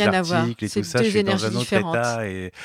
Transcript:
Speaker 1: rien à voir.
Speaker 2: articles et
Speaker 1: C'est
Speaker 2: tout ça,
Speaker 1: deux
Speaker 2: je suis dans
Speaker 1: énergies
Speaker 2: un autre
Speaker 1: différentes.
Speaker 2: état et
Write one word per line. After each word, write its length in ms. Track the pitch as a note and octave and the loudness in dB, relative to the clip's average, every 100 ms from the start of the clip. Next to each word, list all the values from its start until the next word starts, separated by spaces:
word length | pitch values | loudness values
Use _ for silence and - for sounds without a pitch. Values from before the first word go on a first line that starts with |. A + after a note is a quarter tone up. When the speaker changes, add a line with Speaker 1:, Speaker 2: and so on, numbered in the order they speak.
Speaker 1:
rien 100 | G#3 | 2
à 80 | F#3 | 2
voir. 180 | E3+ F3 | 2 0
Speaker 2:
articles 240 | A#2+ A#2 | 0 -2
et 40 | G#2 | -4
Speaker 1:
C'est 120 | G#3 | -2
Speaker 2:
tout 60 | E3+ | -2
ça, 140 | B2 | 2
Speaker 1:
deux 40 | |
Speaker 2:
je 60 | A#2 | 2
suis 120 | C#3+ | 2
dans 100 | G2 | 2
Speaker 1:
énergies 120 | G3 | 0
Speaker 2:
un 40 | A2 | 0
autre 80 | A#2 | -2
Speaker 1:
différentes. 360 | B2+ G#3 F#3 A#2 | 0 0 0 0
Speaker 2:
état 300 | A#2+ A#2 G#2+ | 0 -2 -4
et 240 | F#2+ F#2 - | -4 -8 -10